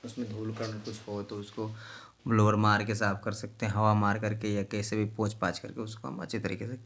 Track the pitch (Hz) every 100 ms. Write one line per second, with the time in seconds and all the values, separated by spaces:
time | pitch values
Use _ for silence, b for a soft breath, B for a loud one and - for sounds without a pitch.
0 | 120 123 113 107 110 107 113 107 113 104
1 | - 104 101 104 101 - 110 110 B B
2 | B _ - 113 107 104 107 104 104 107
3 | 104 98 110 104 101 - 110 104 107 104
4 | 101 107 110 107 107 104 98 107 104 107
5 | 104 110 107 - 92 - - - 110 110
6 | 131 - 160 113 101 95 107 127